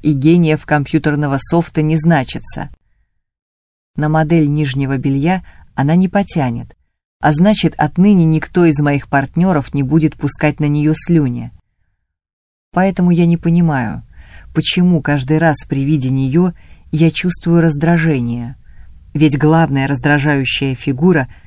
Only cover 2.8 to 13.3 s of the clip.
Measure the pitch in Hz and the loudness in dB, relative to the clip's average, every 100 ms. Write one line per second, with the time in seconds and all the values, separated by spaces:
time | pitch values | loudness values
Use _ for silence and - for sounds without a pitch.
2.8 | _ _ _ _ _ _ _ _ _ _ | _ _ _ _ _ _ _ _ _ _
3.8 | _ - 151 156 156 165 147 147 143 131 | _ -6 -2 0 2 2 2 0 -2 -2
4.8 | 135 135 139 139 160 185 - - - - | -2 -2 -2 -2 0 -2 -6 -20 -12 -4
5.8 | 139 170 185 202 190 170 127 117 - - | 0 2 2 0 -2 -2 -4 -4 -10 -20
6.8 | _ _ _ _ 147 151 202 214 165 - | _ _ _ _ -2 2 2 2 0 0
7.8 | 147 - 196 190 160 156 - 180 170 143 | -2 2 4 4 4 0 -2 2 2 2
8.8 | 147 143 - 139 135 - 185 156 - 143 | 0 -2 -2 -2 -2 0 0 0 -2 -4
9.8 | 131 156 151 - 143 - 151 147 147 147 | 0 0 0 -2 -6 -2 -2 0 -2 0
10.8 | 151 156 - 170 135 120 117 - _ _ | 0 -2 0 0 0 -4 -10 -16 _ _
11.8 | _ _ _ _ _ _ _ _ _ 175 | _ _ _ _ _ _ _ _ _ -2
12.8 | 190 185 180 170 170 | 0 2 2 2 2